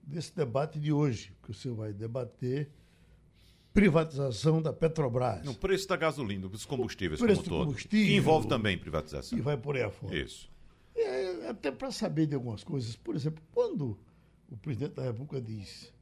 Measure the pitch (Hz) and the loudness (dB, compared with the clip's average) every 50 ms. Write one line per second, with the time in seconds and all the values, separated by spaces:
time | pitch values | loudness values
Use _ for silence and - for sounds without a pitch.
0 | - 147 143 170 143 - _ 180 151 120 113 135 151 156 - 151 147 151 151 143 | -12 -10 -8 -8 -8 -8 _ -4 -2 0 0 -2 -2 -2 -4 -4 -2 0 2 4
1 | 151 143 117 98 - - - - - - 107 - - 131 120 110 113 107 104 98 | 4 2 0 -2 -6 -14 -20 -20 -14 -14 -14 -10 -8 -8 -6 -6 -6 -8 -8 -8
2 | 110 113 117 131 123 117 - _ 135 123 131 143 147 - - - - _ _ _ | -8 -6 -6 -6 -8 -8 -8 _ -4 -2 -2 -2 -2 -4 -8 -20 -20 _ _ _
3 | - _ - - _ - _ - - - - _ _ _ _ 196 196 196 143 165 | -20 _ -20 -20 _ -20 _ -20 -20 -20 -20 _ _ _ _ 8 8 10 8 6
4 | 160 160 147 135 139 135 117 101 - 160 160 160 156 156 - - 165 160 160 160 | 4 4 -2 -2 -2 -2 -2 2 4 4 4 6 2 0 0 2 2 2 2 2
5 | 151 127 113 127 123 123 - - 123 143 120 - - 190 190 - - - 190 156 | 0 2 2 2 2 2 0 -2 -6 -8 -8 -4 0 0 0 0 2 0 0 2
6 | 160 160 139 135 131 101 101 95 95 95 101 107 - - 147 127 123 113 - - | 2 0 0 0 -4 -4 -4 -4 -6 -8 -8 -10 -6 -4 -2 -2 -2 -2 -2 -2
7 | 98 85 78 - 240 220 196 - - 175 87 78 - 151 135 - - - - 214 | -2 -2 0 2 4 4 4 4 4 -2 0 0 0 0 -2 -4 -6 0 2 4
8 | 214 190 202 202 135 139 156 156 113 - 147 120 104 107 92 80 - - 78 80 | 6 6 6 6 6 6 6 6 4 2 0 2 2 2 0 0 -2 -4 -4 -4
9 | 76 - - 69 64 - - - 117 139 147 139 113 143 143 131 117 104 - - | -4 -2 -8 -8 -8 -4 -4 -2 -2 -2 -2 -2 -4 -4 -2 -2 -2 -4 -4 -8
10 | - 101 98 76 65 58 - - - - - - - - - _ _ _ - 466 | -10 -4 -4 -4 -4 -4 -10 -16 -18 -20 -20 -20 -20 -20 -20 _ _ _ -2 -2
11 | 453 403 - - 381 370 359 330 - - 240 - - 294 254 233 269 269 220 - | -2 0 0 -2 -2 -4 -4 -6 -6 -8 -8 -4 -4 -4 -4 -4 -6 -6 -4 -2
12 | 220 180 151 151 160 147 143 139 123 123 107 98 - - 156 139 117 113 113 - | -2 -2 2 2 2 2 2 -2 -4 -4 -6 -8 -6 -6 -6 -4 -4 -6 -8 -10
13 | - - 311 165 127 156 160 - - _ - 466 494 453 359 214 143 120 101 - | -8 -6 -4 -2 -2 -2 -4 -4 -14 _ 0 0 0 0 0 -2 -4 -4 -6 -8
14 | - _ _ _ _ _ _ _ _ - - 104 - 156 131 104 139 - - - | -12 _ _ _ _ _ _ _ _ -18 -18 -12 -8 -6 -4 -4 -4 -6 -6 -6
15 | 131 127 117 107 135 151 - 135 120 107 110 107 95 - - - - - _ _ | -6 -6 -6 -6 -10 -8 -8 -8 -8 -8 -10 -10 -12 -14 -16 -18 -20 -20 _ _